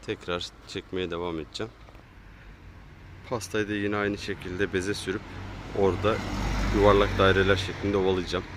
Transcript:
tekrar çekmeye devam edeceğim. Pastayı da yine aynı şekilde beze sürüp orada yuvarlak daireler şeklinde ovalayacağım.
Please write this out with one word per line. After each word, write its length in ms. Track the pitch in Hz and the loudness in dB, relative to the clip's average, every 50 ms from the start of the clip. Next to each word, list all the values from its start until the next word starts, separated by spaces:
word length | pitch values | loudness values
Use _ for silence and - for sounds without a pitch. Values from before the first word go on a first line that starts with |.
| - | -6
tekrar 400 | - 107 - - - 87 87 87 - - - - - | -6 -8 -8 -4 -4 -4 -4 -4 -8 -14 -18 -20 -12
çekmeye 420 | - 98 - - - 92 92 85 | -10 -10 -10 -6 -4 -4 -4 -4
devam 300 | 85 85 87 87 85 80 | -4 -4 -4 -4 -4 -6
edeceğim. 320 | 76 - - - 107 113 - - - - - - - - - - - - - - - - - - - - - - - - - - - - - - - - | -8 -10 -8 -10 -10 -10 -10 -18 -20 -20 -20 -20 -20 -20 -20 -20 -20 -20 -20 -20 -20 -20 -20 -20 -20 -20 -20 -20 -20 -20 -20 -20 -20 -20 -20 -18 -10 -8
Pastayı 400 | 127 117 104 - - 110 107 101 | -6 -6 -6 -2 -2 -2 0 0
da 40 | 107 | -2
yine 240 | 104 101 101 104 | -2 -2 -2 0
aynı 220 | 104 101 101 101 98 | 0 0 0 -2 -4
şekilde 540 | - - 98 92 - 95 90 92 101 92 90 | -6 -8 -8 -8 -8 -10 -2 -2 -2 0 0
beze 220 | 95 90 98 104 | -2 -2 -2 -4
sürüp 260 | - - - 92 - - - - - - - - - - - - - | -4 -4 -4 -4 -4 -6 -8 -14 -12 -12 -12 -12 -12 -12 -8 -2 2
orada 360 | 98 95 90 92 95 104 113 - - - - - - - - - - - - | 2 2 2 2 0 0 0 0 -2 -6 -4 -4 -2 -2 -2 0 0 0 2
yuvarlak 420 | 104 98 104 101 101 101 95 95 95 | 6 6 8 8 8 6 4 4 4
daireler 380 | 98 95 95 95 95 95 98 | 6 6 6 6 6 4 4
şeklinde 400 | 92 92 92 87 - - 101 101 | 2 2 -6 -6 -4 -2 0 2
ovalayacağım. 480 | 101 95 95 95 92 87 82 90 87 - - - | 2 2 2 2 0 0 -2 -4 -4 -4 -6 -14